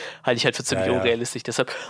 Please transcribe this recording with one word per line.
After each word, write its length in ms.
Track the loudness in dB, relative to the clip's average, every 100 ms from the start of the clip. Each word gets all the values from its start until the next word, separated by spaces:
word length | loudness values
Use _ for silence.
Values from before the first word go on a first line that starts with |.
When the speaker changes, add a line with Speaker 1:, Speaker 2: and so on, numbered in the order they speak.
| -12 -4
Speaker 1:
halte 140 | 0 2
ich 80 | 2
halt 100 | 0
für 80 |
ziemlich 240 | 0 2 2
Speaker 2:
Ja, 60 |
ja. 60 | 2
Speaker 1:
unrealistisch. 440 | 2 2 0 -6
Deshalb, 280 | -4 -2 -2 -4